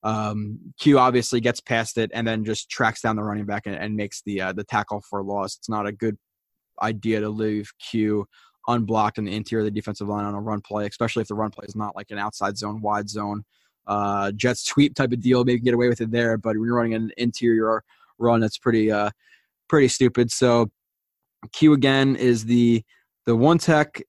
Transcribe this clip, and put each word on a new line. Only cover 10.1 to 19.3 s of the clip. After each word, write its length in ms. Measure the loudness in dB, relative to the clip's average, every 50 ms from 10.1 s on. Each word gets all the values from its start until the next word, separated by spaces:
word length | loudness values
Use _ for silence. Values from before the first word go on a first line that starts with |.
| -4 -4 -4
on 100 | -6 -6
a 60 | -8
run 200 | -6 -6 -6 -6
play, 260 | -6 -6 -6 -4 -4
especially 360 | -6 -4 -4 -4 -2 -2 -4
if 60 | -4 -4
the 60 | -4
run 160 | -4 -4 -6
play 140 | -6 -12 -18
is 80 | -12 -8
not, 220 | -8 -8 -6 -8
like, 140 | -12 -14 _
an 80 | -8 -6
outside 400 | -6 -6 -6 -4 -4 -4 -4 -6
zone, 220 | -8 -8 -8 -6
wide 280 | -4 -2 -2 -2 -4 -6
zone, 360 | -8 -8 -6 -6 -6 -8 -10 _ _ _ _ _ _ _ _
uh, 440 | -4 -2 -2 0 -2 -2 -2 -2 -2
jet 260 | -2 0 0 0 0 -2
sweep 360 | -6 -2 2 4 2 2 2
type 180 | 0 0 0
of 80 | 0 0
deal. 240 | 2 2 4 4 4
Maybe 80 | 2
you 60 | 2 2
can 60 | 2
get 100 | 2 2
away 140 | 4 2 2
with 120 | 2 0
it 100 | -2 -2
there, 260 | 0 0 2 2 0
but 200 | 0 -2 -2 -2
when 100 | -2 -2
you're 100 | 0 0
running 180 | 0 0 0 -2
an 160 | -2 -4 -6 -4
interior 680 | -2 -2 -2 -2 0 2 2 4 4 2 2 0 -2 _ _ _ _ _ _ _ _
run, 220 | 2 2 4 4
that's 180 | 2 0 -2 -2
pretty, 340 | _ 2 2 4 4 2
uh, 180 | 2 0 0 -2 -4 _ _ _